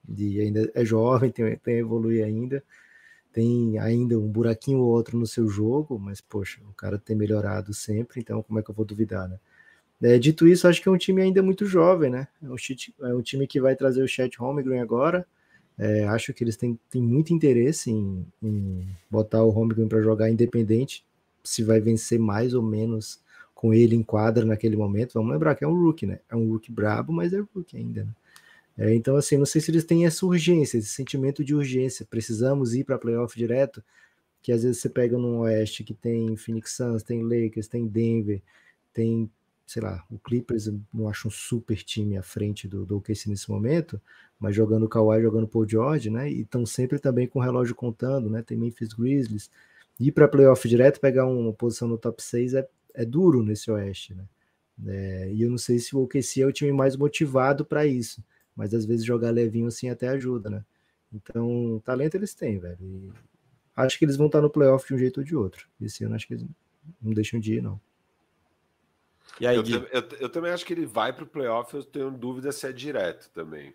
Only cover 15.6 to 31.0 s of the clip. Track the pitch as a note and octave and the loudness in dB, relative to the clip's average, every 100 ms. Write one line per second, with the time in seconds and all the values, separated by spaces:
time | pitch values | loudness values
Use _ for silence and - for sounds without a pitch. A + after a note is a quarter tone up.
15.6 | _ - G#2+ G#2+ G#2 A2 - - A#2 A2 | _ -6 0 2 2 0 -4 -4 -4 -2
16.6 | B2 A#2 _ B2+ A#2 B2+ D#3+ E3+ D3+ A#2+ | -4 -6 _ -2 2 2 2 2 4 4
17.6 | B2 D#3+ - A2 G2 F#2 E2 _ A2 G#2 | 2 0 -4 -2 -2 -6 -10 _ -6 -4
18.6 | G2 F#2 F#2 F#2 _ A2 G#2+ A2+ A2+ G#2+ | -4 -6 -10 -14 _ -2 0 4 4 4
19.6 | A2+ A2 A2 A2 A2 G#2+ A2 A2+ A#2 A#2+ | 0 0 0 2 2 2 2 2 2 2
20.6 | G#2+ A2+ C#3 - _ _ _ _ - - | 2 0 0 -8 _ _ _ _ -10 -4
21.6 | A2 A2 G#2+ A2+ - A#2 A2 G2+ B2 B2 | 4 4 4 0 0 0 2 0 0 0
22.6 | A2+ G#2+ A2+ A2 G#2+ - _ - - - | -2 -2 -2 -4 -8 -16 _ -20 -20 -2
23.6 | A2+ A2 A#2 A#2 G#2+ G#2+ A2 A2+ A2 G#2+ | 4 8 8 6 2 2 2 2 2 2
24.6 | A2+ G#2+ G#2 G2+ B2+ A#2 A2 D3 D#3+ C#3 | 0 0 0 0 -2 -2 -2 0 0 0
25.6 | C#3+ F3 E3+ D#3+ G2 F#2 _ A#2 A2+ A2 | 0 4 2 2 -6 -8 _ -2 -2 -2
26.6 | - A2 G#2 G#2+ B2+ E3 F3 G3 G#3 G3 | -6 -2 0 0 -2 -2 -2 -2 -6 -10
27.6 | F3 A#2+ A#2 A2 G#2 A2 _ - _ _ | -12 -10 -8 -6 -8 -10 _ -20 _ _
28.6 | _ - G#2+ A#2 A#2 C#3 C#3 C#3+ C#3 D#3 | _ -2 2 2 4 0 2 2 2 0
29.6 | D#3 E3 D#3+ E3 E3+ D#3+ F#3 F3 D#3+ F3 | 2 0 4 4 4 2 0 2 4 4
30.6 | C#3 A#2 G#2+ - | 4 0 -4 -8